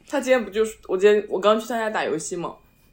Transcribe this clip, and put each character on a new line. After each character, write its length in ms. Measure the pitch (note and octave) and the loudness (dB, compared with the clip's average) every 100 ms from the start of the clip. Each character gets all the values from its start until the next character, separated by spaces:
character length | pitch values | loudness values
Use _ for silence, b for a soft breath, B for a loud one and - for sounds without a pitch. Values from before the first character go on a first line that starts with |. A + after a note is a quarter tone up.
| - | -6
他 100 | C#4+ | -4
今 100 | B3 | 2
天 140 | B3+ | 0
不 80 | G3+ | 0
就 140 | G3+ A3 | -2 -2
是， 100 | - - | -4 -4
我 100 | F#3+ | 4
今 120 | G#3 | 4
天， 140 | G#3 G3+ | 4 0
我 100 | F3 | 0
刚 200 | G3 A3 | 2 2
去 80 | A3 | 0
他 100 | A#3 | -4
家 120 | A3 | -4
打 140 | G#3 | -4
游 140 | C3 D3+ | -4 -4
戏 180 | - F3+ | -6 -8
嘛。 180 | D#3 - _ _ _ | -10 -12 _ _ _